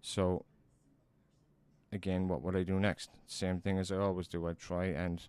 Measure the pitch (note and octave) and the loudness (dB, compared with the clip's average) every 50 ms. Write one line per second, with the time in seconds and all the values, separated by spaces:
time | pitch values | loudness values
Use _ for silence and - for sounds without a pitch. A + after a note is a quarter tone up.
0 | - - - - G2 F2+ F#2 E2+ - _ _ _ _ _ _ _ _ _ _ _ | -10 -8 0 2 2 2 2 0 -2 _ _ _ _ _ _ _ _ _ _ _
1 | _ _ _ _ _ _ _ _ _ _ _ _ _ _ _ _ _ _ - G#2 | _ _ _ _ _ _ _ _ _ _ _ _ _ _ _ _ _ _ -8 -4
2 | F2 F#2+ F#2 F#2 F#2 F#2 F2+ C#2+ B1 E2+ F#2 F#2+ F#2 E2+ F#2+ F#2+ G2 G#2 F2+ - | -2 0 2 2 2 2 0 0 0 0 2 2 2 2 2 4 4 2 2 0
3 | - - - - - - - - - F#2 F#2 F2+ F2 G2 G2 F#2+ F#2+ F2+ G2 F#2+ | -4 -14 -14 -20 -18 -14 -8 -4 -2 0 0 0 0 0 0 0 0 0 0 2
4 | G2 G2 F#2+ F2+ F2+ - - F2 E2 E2+ E2+ E2 - - F2+ F2 F2+ F#2+ F2 C#2+ | 2 2 2 0 -4 -4 -4 -2 -2 -2 -2 -4 -6 -4 -2 0 0 0 0 0
5 | F2 F2+ E2+ E2+ - | -2 -2 -2 -4 -6